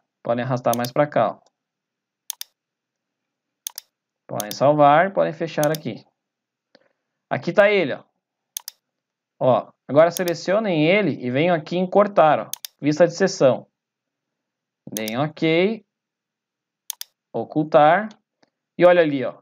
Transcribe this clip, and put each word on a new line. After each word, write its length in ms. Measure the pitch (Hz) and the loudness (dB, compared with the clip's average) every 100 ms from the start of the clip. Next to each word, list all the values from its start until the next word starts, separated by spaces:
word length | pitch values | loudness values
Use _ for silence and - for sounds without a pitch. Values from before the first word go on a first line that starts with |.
| _ _ | _ _
Podem 240 | - 120 123 | -6 -6 -4
arrastar 320 | 127 - 117 | -4 -2 -4
mais 140 | 123 | -4
pra 160 | 156 147 | -2 -2
cá, 240 | 135 107 | 0 -2
ó. 80 | - _ _ _ _ _ _ _ _ _ - - _ _ _ _ _ _ _ _ _ _ _ - - - _ _ _ - | -4 _ _ _ _ _ _ _ _ _ -18 -18 _ _ _ _ _ _ _ _ _ _ _ -18 -18 -20 _ _ _ -14
Podem 240 | 120 104 | -12 -10
salvar, 600 | 107 131 151 143 147 190 | 0 0 4 4 4 2
podem 220 | 185 165 | -2 -4
fechar 380 | 160 165 160 151 | -4 -8 -4 -4
aqui. 340 | 156 135 107 - _ _ _ _ _ _ _ _ _ _ _ _ | -4 -8 -14 -18 _ _ _ _ _ _ _ _ _ _ _ _
Aqui 240 | - 135 | -8 -2
tá 180 | 170 202 | 2 2
ele, 220 | 202 151 | 2 -2
ó. 100 | 101 - _ _ _ _ - - - _ _ _ _ _ _ | -6 -14 _ _ _ _ -18 -18 -20 _ _ _ _ _ _
Ó, 320 | 135 113 - _ - | 0 0 -2 _ -2
agora 240 | 143 165 | 2 4
selecionem 760 | 170 180 165 - 196 220 165 156 | 2 -4 -4 -2 -2 0 0 2
ele 260 | 196 190 113 | 2 0 -4
e 60 | 123 | -4
venham 260 | 127 170 170 | -2 0 -2
aqui 220 | 156 170 | -4 -4
em 100 | 185 | 0
cortar, 520 | 196 202 202 156 131 | 0 2 4 4 2
ó. 100 | - - - _ | -2 -12 -18 _
Vista 240 | 139 151 170 | -4 2 0
de 80 | |
seção. 540 | 165 190 - 139 113 - _ _ _ _ _ _ _ _ _ _ _ - | 2 -2 2 2 2 -4 _ _ _ _ _ _ _ _ _ _ _ -14
Deem 260 | 101 110 113 | -10 -8 -6
OK. 640 | 151 - 160 160 190 220 - _ _ _ _ _ _ _ _ _ _ - - _ _ | -6 -4 0 2 0 -2 -12 _ _ _ _ _ _ _ _ _ _ -20 -20 _ _
Ocultar. 760 | 120 110 151 156 160 147 170 220 - _ _ _ _ _ - | -12 -8 -6 0 4 4 2 -2 -14 _ _ _ _ _ 2
E 80 | 175 | 4
olha 160 | 180 | 6
ali, 240 | 160 139 117 | 2 -2 -6
ó. 140 | - | -10